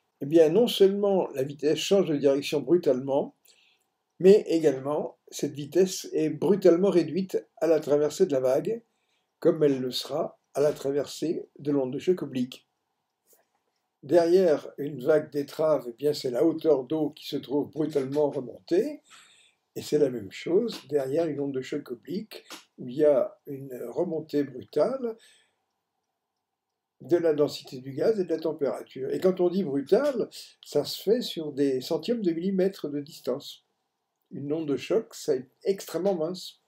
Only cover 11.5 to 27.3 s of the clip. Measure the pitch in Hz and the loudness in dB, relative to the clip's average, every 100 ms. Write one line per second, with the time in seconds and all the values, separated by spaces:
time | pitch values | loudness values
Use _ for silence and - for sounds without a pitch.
11.5 | - 143 143 127 143 180 180 143 131 127 | -10 -2 0 0 -4 0 -2 -2 -4 -6
12.5 | - _ _ _ _ _ _ _ _ _ | -8 _ _ _ _ _ _ _ _ _
13.5 | _ _ _ _ _ 135 170 170 185 180 | _ _ _ _ _ 2 4 6 6 6
14.5 | 143 - - 143 131 131 151 151 147 143 | 2 -2 -8 -8 -4 2 2 2 -6 -6
15.5 | - 156 139 123 - 143 147 131 120 165 | -2 0 0 -2 -4 -2 -2 -2 2 2
16.5 | 160 165 135 131 160 151 - - 147 - | 2 2 2 0 -2 -4 -6 -10 -10 -4
17.5 | 143 117 147 156 143 131 143 143 139 120 | -4 -2 -4 -2 -2 -2 0 0 -2 -10
18.5 | - - 175 285 294 _ - _ _ _ | -14 -2 0 0 -6 _ -20 _ _ _
19.5 | _ _ 143 - 151 135 120 95 - 165 | _ _ -14 -2 2 2 0 -10 -12 0
20.5 | 180 233 - 131 143 131 151 170 139 143 | 0 0 -8 -4 -4 -2 -2 -2 -4 -4
21.5 | 131 131 151 - 123 - 202 220 - - | -6 -6 -8 -8 -14 -8 -10 -10 -18 -18
22.5 | - _ - 127 139 151 135 - - - | -20 _ -16 -10 2 4 4 0 -6 -14
23.5 | 135 135 123 120 143 170 160 156 147 135 | -14 -14 -12 -10 -4 -4 -4 -4 -2 -2
24.5 | 123 104 151 190 269 233 226 _ _ _ | -8 -6 0 0 -2 -6 -10 _ _ _
25.5 | _ _ _ _ _ _ _ _ _ _ | _ _ _ _ _ _ _ _ _ _
26.5 | _ _ _ _ _ 131 170 165 | _ _ _ _ _ 0 2 2